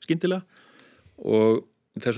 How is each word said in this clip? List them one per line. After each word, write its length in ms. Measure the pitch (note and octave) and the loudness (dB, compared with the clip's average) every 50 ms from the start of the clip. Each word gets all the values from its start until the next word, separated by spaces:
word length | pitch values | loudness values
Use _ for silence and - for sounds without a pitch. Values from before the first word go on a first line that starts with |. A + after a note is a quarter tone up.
| - | -4
skyndilega. 400 | - D#3+ E3 - F3+ F#3 F#3 - _ _ - _ _ _ _ - - _ _ _ _ _ - - | -4 -4 -2 0 -2 -4 -4 -6 _ _ -20 _ _ _ _ -20 -20 _ _ _ _ _ -10 -4
Og 400 | - G#2+ A2 A2 A2 A2 - - _ _ _ _ _ - - | 0 2 4 4 4 2 2 -2 _ _ _ _ _ -16 -8
þess 160 | - B2+ A2 | -6 -4 -2